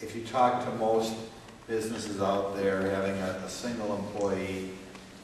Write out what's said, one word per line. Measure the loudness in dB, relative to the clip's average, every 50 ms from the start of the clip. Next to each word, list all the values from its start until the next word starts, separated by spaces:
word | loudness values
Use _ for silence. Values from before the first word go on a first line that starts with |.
if | -10 -6 -6
you | -6 -6
talk | 0 4 6 6 6 6 2 0
to | -2
most | 0 0 2 4 4 4 4 2 -2 -4 -6 -10 -12 -14 -16 -16 -18 -16 -6
businesses | -2 -2 0 0 -2 -4 -4 -4 -4 -2 2
out | 2 4 4 4 2 0 0
there, | 2 2 4 4 4 2 2
having | 2 2 2 2 2 0
a, | 0 -2 -2 -4 -4
a | -6
single | -6 -4 -4 -4 -2 -2 -2 -2 -2
employee | -2 -4 -4 -2 0 2 2 2 2 0 0 -2 -2 -4 -4 -6 -10 -12 -14 -14 -16 -16 -16 -18 -18